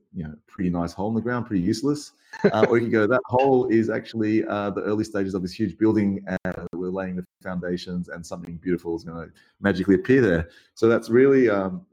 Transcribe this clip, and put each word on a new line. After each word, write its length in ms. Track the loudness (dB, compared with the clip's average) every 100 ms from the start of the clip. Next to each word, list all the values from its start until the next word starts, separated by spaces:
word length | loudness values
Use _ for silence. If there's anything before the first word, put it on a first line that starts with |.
| _
you 100 | -12 -12
know, 100 | -14 _
pretty 220 | -6 -2
nice 220 | -2 -4
hole 140 | -4 -4
in 80 | -4
the 60 |
ground, 260 | -4 -4 -4
pretty 160 | -2
useless." 480 | 0 0 -2 -4 -8 _ _ -2
Uh, 220 | 0 2 2
or 80 | 2
you 60 |
could 80 | 2
go, 160 | 2 2
"That 140 | 0 0
hole 420 | 2 4 4 4
is 220 | 2 2
actually, 540 | -2 -6 -4 0 0 0
uh, 240 | -2 -4
the 120 | -4
early 220 | -2 -2
stages 300 | -2 -4 -2
of 80 | -4
this 120 | -6
huge 240 | -4 -6 0
building, 460 | 2 4 2 -2 -6
and 400 | -6 -6 -8 -10
we're 160 | -8 -6
laying 260 | -4 -6 -8
the 100 | -10 _
foundations, 680 | -10 -6 -4 -4 -4 -8 -8
and 140 | -12
something 340 | -12 -12 -12 -8
beautiful 380 | -4 -4 -4 -8
is 80 |
gonna 260 | -8 -14 -14 _ _ _
magically 340 | 0 2 4 2
appear 260 | 4 4
there." 280 | 4 2 -2 -10 _ 0
So 120 | 2
that's 220 | 2 4
really, 400 | 6 6 6 4
um, 360 | 2 0 -6 -12